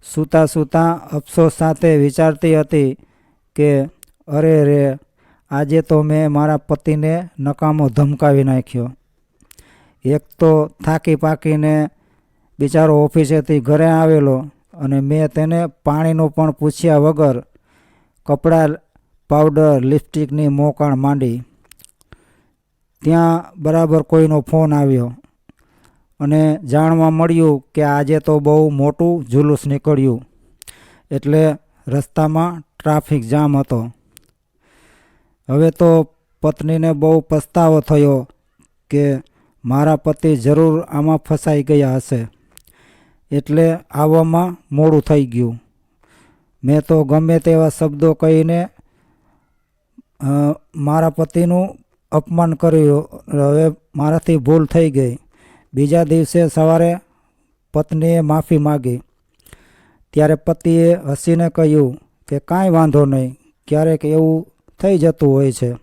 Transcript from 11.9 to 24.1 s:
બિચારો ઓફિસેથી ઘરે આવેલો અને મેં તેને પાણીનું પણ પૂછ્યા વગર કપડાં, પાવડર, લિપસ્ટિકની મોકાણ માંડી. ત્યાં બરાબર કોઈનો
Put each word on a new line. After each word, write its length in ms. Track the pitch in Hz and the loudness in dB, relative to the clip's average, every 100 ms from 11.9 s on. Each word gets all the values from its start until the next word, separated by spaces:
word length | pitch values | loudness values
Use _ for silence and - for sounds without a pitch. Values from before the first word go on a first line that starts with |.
| _ _ _ _ _ _ - | _ _ _ _ _ _ -6
બિચારો 440 | 139 156 156 151 | -2 2 4 4
ઓફિસેથી 560 | 147 165 143 156 139 151 | 2 0 0 -2 0 -2
ઘરે 260 | 120 147 160 | 0 0 2
આવેલો 600 | 160 160 156 139 131 143 _ _ | 2 2 2 2 0 -4 _ _
અને 260 | 175 139 139 | -10 -4 -2
મેં 280 | 139 156 151 | -2 -2 -2
તેને 380 | - 156 170 170 | -2 -2 -2 -4
પાણીનું 640 | _ - 147 160 160 156 | _ -4 -2 0 0 -2
પણ 220 | 156 156 | 0 -2
પૂછ્યા 460 | 151 151 - 170 151 | -2 -4 -2 0 2
વગર 460 | 151 151 147 120 - _ _ _ _ _ _ _ - | 2 2 0 0 -8 _ _ _ _ _ _ _ -6
કપડાં, 440 | 143 165 165 156 156 _ _ _ _ _ | -2 2 2 0 -2 _ _ _ _ _
પાવડર, 500 | 147 156 151 156 143 | 2 2 2 2 2
લિપસ્ટિકની 680 | 127 143 - 156 147 147 151 | 0 -2 -4 -8 -6 -2 -2
મોકાણ 480 | 139 147 135 147 135 | 0 -2 -2 -2 -2
માંડી. 480 | 139 143 127 117 123 _ _ _ _ _ _ - _ _ _ _ _ _ _ _ | -2 -2 -4 -6 -12 _ _ _ _ _ _ -20 _ _ _ _ _ _ _ _
ત્યાં 420 | 151 165 165 165 175 - | -2 0 2 -2 -6 -8
બરાબર 440 | 156 160 160 156 | -2 0 0 0
કોઈનો 400 | 147 | 2